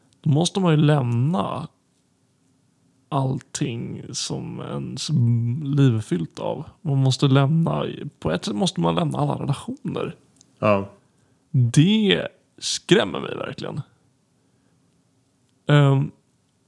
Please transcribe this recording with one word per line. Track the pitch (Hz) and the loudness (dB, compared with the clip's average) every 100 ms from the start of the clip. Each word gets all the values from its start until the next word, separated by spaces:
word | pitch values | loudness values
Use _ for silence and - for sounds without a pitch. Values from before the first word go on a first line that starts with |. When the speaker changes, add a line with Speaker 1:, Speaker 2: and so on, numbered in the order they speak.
| _ _ | _ _
Speaker 1:
då | - | 0
måste | 139 175 196 | 2 2 0
man | 175 | 2
ju | 151 | 4
lämna | 147 147 123 117 135 190 185 - 165 _ _ _ _ _ _ _ _ _ _ _ _ _ _ | 4 4 2 0 0 0 -4 -6 -10 _ _ _ _ _ _ _ _ _ _ _ _ _ _
allting | 143 131 127 - - - 117 123 - - | -2 -2 -4 -10 -6 -6 -6 -10 -10 -12
som | - - 135 - - | -8 -8 -8 -10 -12
ens | - 139 135 127 - 143 117 117 117 131 | -10 -10 -8 -8 -2 2 4 2 0 -2
liv | 139 143 135 110 | 0 4 4 2
är | |
fyllt | - 175 160 - | -2 -4 -4 -8
av. | 107 - - - | -6 -6 -10 -8
Man | 160 139 | -2 2
måste | 131 127 143 | 2 2 4
lämna, | 135 139 160 156 151 - - 147 - | 4 4 2 2 -2 -4 -8 -12 -8
på | 160 | -4
ett | 170 - | -4 -4
sätt | 208 | -2
måste | 190 - | -2 0
man | 170 165 | 0 0
lämna | 156 127 | -2 -2
alla | 143 139 | -2 -2
relationer. | 139 139 - 269 - - - - _ _ _ _ | -2 -4 -6 -10 -6 -6 -6 -10 _ _ _ _
Speaker 2:
Ja. | 107 98 101 - _ _ _ _ _ | 2 2 -2 -14 _ _ _ _ _
Speaker 1:
Det | 139 120 147 175 220 202 170 - - _ _ | 2 4 6 6 4 2 2 -2 -12 _ _
skrämmer | - - - 196 98 71 | -8 -6 -2 -2 0 -4
mig | - - | -8 -8
verkligen. | - - - - - _ _ _ _ _ _ _ _ _ _ _ _ _ _ _ _ _ - | -10 -10 -10 -10 -12 _ _ _ _ _ _ _ _ _ _ _ _ _ _ _ _ _ 2
Ehm, | 147 139 135 151 - _ _ _ _ | 4 6 4 -2 -8 _ _ _ _